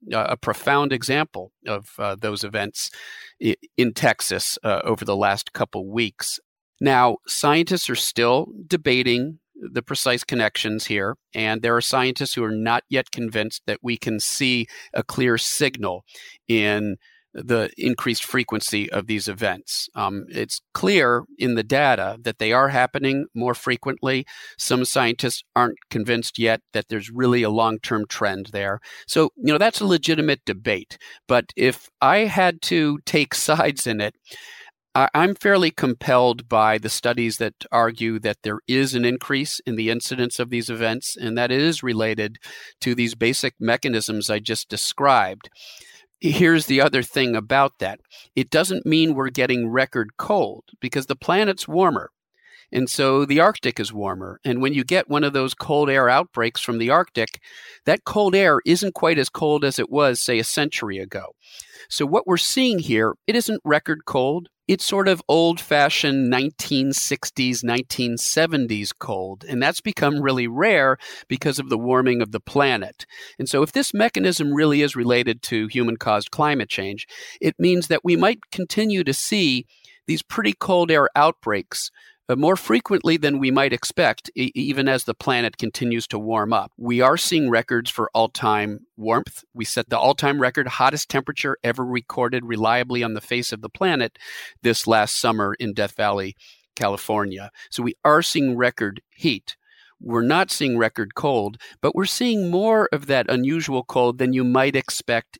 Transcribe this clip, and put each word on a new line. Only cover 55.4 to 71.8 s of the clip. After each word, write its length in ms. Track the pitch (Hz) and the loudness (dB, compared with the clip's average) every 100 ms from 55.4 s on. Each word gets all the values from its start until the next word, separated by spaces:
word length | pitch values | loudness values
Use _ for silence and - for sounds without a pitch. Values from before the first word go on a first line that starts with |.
| 131 | -2
cold 380 | - - 147 143 | -4 -2 2 4
air 180 | 135 123 | 4 4
outbreaks 500 | 135 180 - 117 - | 4 2 -2 -2 -2
from 200 | - 117 | -4 -2
the 100 | 117 | 2
Arctic, 500 | 156 180 - 110 - - - - - - | 2 2 -2 -4 -6 -20 -20 -20 -6 0
that 180 | 196 | 0
cold 300 | - 214 202 | 0 0 2
air 260 | 190 190 143 - | 4 6 4 4
isn't 300 | 170 202 - | 2 0 0
quite 240 | 160 165 | 2 2
as 100 | 131 | 0
cold 340 | - 156 147 | -2 0 2
as 140 | 143 131 | 0 -2
it 140 | 117 | -2
was, 280 | 139 143 120 | 2 2 2
say, 200 | - 117 | 0 0
a 40 | |
century 540 | 113 - 147 - 110 95 | 0 -2 -2 -2 -6 -6
ago. 380 | 95 98 92 - _ - - - - | -8 -10 -12 -16 _ -20 -20 -20 -10
So 200 | - 147 | -4 0
what 180 | 196 185 | 0 2
we're 120 | 175 | 0
seeing 420 | - - 254 202 | 2 2 2 2
here, 340 | 160 110 110 - - | 2 2 2 0 0
it 80 | 233 | 0
isn't 260 | 226 214 | 0 -2
record 420 | 151 147 - 156 - | 2 2 2 -4 -2
cold. 440 | 135 127 160 170 _ - | 0 0 -2 -6 _ -2
It's 160 | 190 | 0
sort 240 | - 196 196 | 0 0 2
of 140 | 175 - | 2 2
old-fashioned 1000 | 151 165 170 - 147 143 - 151 139 127 | 4 4 2 2 4 4 2 0 2 2
nineteen 640 | 127 139 - - 139 135 | 2 0 -6 -4 0 0
sixties, 720 | 131 - 139 - - 127 120 | 0 -2 -4 -4 -2 0 0
nineteen 540 | 117 123 131 - 120 117 | 0 -2 -2 -2 -2 -2
seventies 760 | - - 160 156 120 107 101 | -2 2 2 2 0 -2 -4
cold. 540 | - - 98 95 98 - | -8 -8 -6 -8 -12 -6
And 160 | 120 | 0
that's 160 | 123 - | 0 0
become 420 | 220 - 143 147 | -6 -2 0 0
really 240 | 135 131 117 | 0 0 -2
rare 520 | 120 208 185 135 131 - - - | -2 2 4 2 0 -4 -18 -8
because 280 | 131 151 135 | -4 -2 -4
of 120 | 135 | -2
the 80 | |
warming 440 | 117 | -2